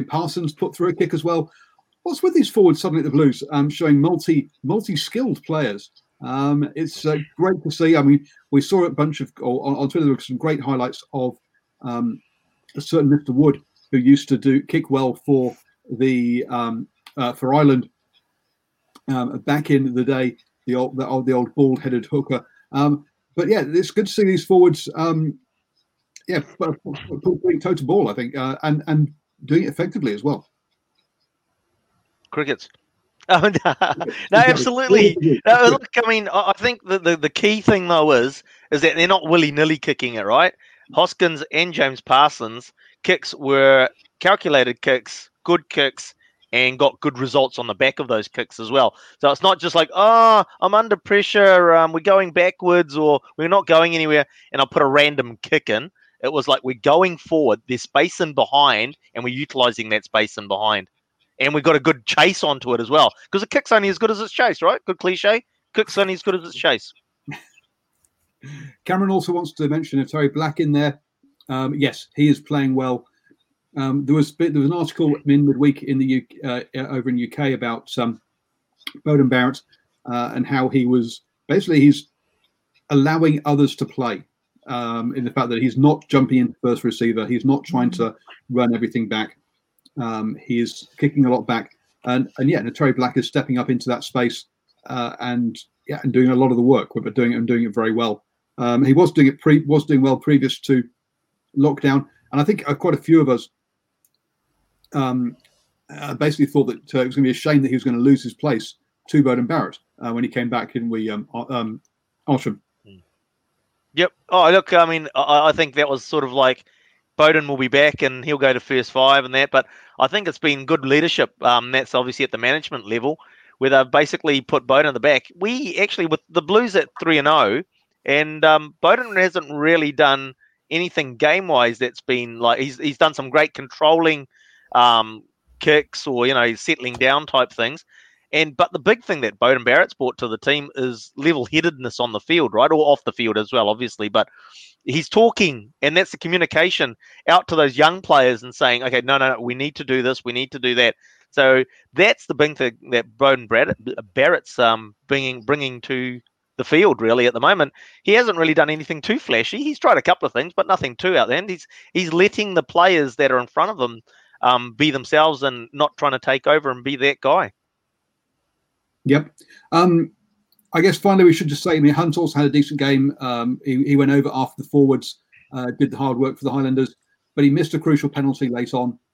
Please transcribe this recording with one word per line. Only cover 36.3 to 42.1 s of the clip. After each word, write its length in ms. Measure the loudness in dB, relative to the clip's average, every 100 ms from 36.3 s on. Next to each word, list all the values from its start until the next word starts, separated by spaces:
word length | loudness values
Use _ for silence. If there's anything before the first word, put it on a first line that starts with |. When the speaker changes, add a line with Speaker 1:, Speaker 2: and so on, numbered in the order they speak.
| -2 0
Speaker 2:
I 40 | -2
think 260 | -4 -4
the, 140 | -4 -2
the, 180 | 0 0
the 140 | -2
key 320 | 0 0 0
thing, 260 | 2 2 2
though, 240 | 2 4
is, 320 | 4 2 -4 -18 _ -6
is 100 | 0
that 140 | 0 2
they're 120 | 2
not 220 | 2 2
willy-nilly 480 | 2 2 0 0 0
kicking 380 | -4 -4 -6 -4
it, 100 | 0
right? 280 | 2 2 -2 _ _ _
Hoskins 480 | -6 -6 0 -2 -2 -6
and 180 | -4 -2
James 300 | -2 -4 -4
Parsons' 720 | 0